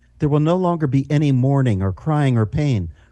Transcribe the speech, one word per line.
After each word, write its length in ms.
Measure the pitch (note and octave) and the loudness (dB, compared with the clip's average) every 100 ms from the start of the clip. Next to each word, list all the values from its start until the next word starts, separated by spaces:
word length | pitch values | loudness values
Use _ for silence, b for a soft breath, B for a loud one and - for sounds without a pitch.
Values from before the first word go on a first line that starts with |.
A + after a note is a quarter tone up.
| _ - | _ -4
There 100 | D3 | -2
will 120 | D3 | 0
no 160 | D#3 F3+ | 2 0
longer 300 | F3+ E3+ D3+ | 0 0 0
be 200 | C3+ C#3 | 0 0
any 240 | D3 D3 | 0 2
mourning 500 | C3 C3 C#3 B2+ F#2+ | 2 2 2 2 0
or 100 | F#2+ | -2
crying 440 | F2+ D#3 D3+ C#3 A#2 | -4 -2 0 2 0
or 100 | G#2+ | 0
pain, 460 | D3+ D3 A2 E2 b b | -2 0 -2 -4 b b